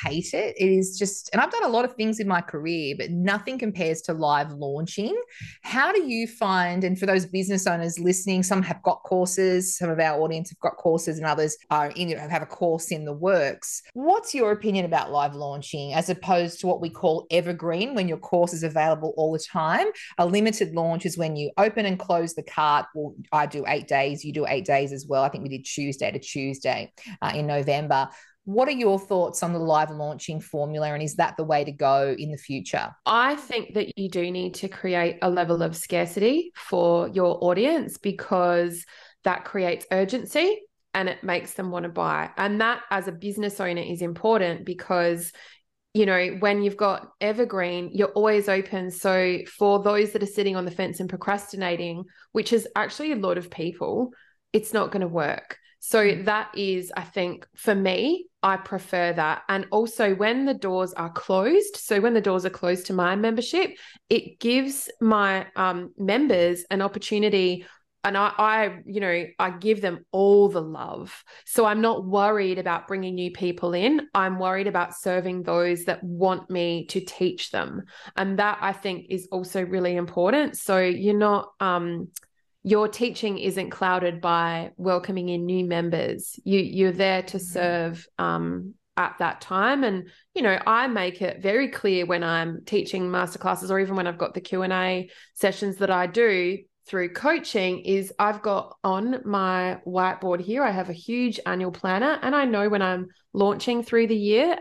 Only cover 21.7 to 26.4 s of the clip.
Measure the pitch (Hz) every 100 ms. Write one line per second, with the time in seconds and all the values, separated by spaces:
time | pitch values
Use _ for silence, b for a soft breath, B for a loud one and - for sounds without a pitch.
21.7 | 220 202 180 - 175 165 160 147 - 151
22.7 | 147 - 156 147 - 135 151 147 147 131
23.7 | 147 - 139 139 143 147 147 143 135 185
24.7 | 139 139 139 151 135 135 - 135 131 135
25.7 | - 143 135 101 127 - -